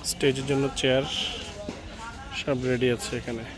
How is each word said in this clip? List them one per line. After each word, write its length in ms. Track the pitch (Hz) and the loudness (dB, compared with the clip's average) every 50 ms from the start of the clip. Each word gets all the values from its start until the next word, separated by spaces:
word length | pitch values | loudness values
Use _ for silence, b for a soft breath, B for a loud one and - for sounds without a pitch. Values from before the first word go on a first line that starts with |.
| - - | -2 -4
স্টেজের 340 | - - - 139 131 135 131 139 | -2 4 4 4 4 2 0 2
জন্য 140 | 139 135 139 135 - - | 2 2 2 2 0 2
চেয়ার 260 | - 131 127 135 143 151 - - - - - - - - - - 208 - - - - - - - - - - - - - - - | 4 6 6 4 4 0 -2 -2 -2 -2 -4 -6 -8 -8 -10 -8 -10 -10 -10 -10 -12 -12 -12 -10 -10 -10 -10 -10 -10 -8 -6 -4
সব 160 | - - 139 127 127 127 | 0 0 0 0 2 2
রেডি 180 | 127 120 127 127 120 | 4 4 6 4 4
আছে 160 | 113 - - 131 120 | 2 0 -4 -4 -4
এখানে। 240 | 113 123 120 113 113 110 - | -2 -4 -6 -6 -6 -8 -12